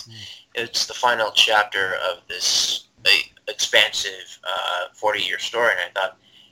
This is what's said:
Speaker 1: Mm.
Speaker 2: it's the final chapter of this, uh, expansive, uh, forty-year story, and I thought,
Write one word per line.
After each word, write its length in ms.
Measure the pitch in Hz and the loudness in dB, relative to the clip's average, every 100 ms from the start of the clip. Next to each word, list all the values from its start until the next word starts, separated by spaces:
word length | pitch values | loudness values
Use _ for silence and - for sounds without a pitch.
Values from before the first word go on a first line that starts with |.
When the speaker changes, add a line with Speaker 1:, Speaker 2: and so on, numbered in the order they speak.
| - | -18
Speaker 1:
Mm. 60 | 110 104 - _ | -16 -16 -18 _
Speaker 2:
it's 320 | - 117 - - | -8 -4 -2 -4
the 80 | |
final 360 | 110 123 113 107 | 0 2 2 0
chapter 640 | - 113 107 104 101 95 90 92 | 4 4 4 4 0 0 0 -2
of 160 | 87 - | -4 -10
this, 600 | 90 - - - - - _ | -6 -2 0 0 -2 -8 _
uh, 60 | - 101 - _ - | 2 2 2 _ -10
expansive, 920 | - - 113 107 - 101 95 90 - | -6 2 4 4 0 -6 -8 -14 -14
uh, 420 | 90 92 90 90 90 | -6 -4 -2 -4 -6
forty-year 440 | - 107 104 92 90 | -4 -2 -2 -2 -4
story, 340 | - 117 120 | -4 0 2
and 180 | 92 87 | 2 -2
I 60 | 98 | -2
thought, 160 | 92 - _ _ _ | -4 -6 _ _ _